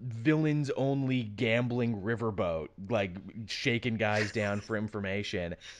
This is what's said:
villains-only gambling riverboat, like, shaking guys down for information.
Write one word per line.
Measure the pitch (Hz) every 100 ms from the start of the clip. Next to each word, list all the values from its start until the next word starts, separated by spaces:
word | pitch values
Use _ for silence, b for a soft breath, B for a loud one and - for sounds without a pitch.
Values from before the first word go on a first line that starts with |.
villains-only | 127 113 135 156 156 147 139 - 135 139 131 127
gambling | 107 101 117 117 123 120 117 104
riverboat, | 98 113 113 98 90 80 76 - 98
like, | 113 101 92 95 - 101
shaking | - 131 117 127 110
guys | 107 107 104
down | 110 104 104
for | - 107
information. | 107 107 98 101 101 95 87 87 B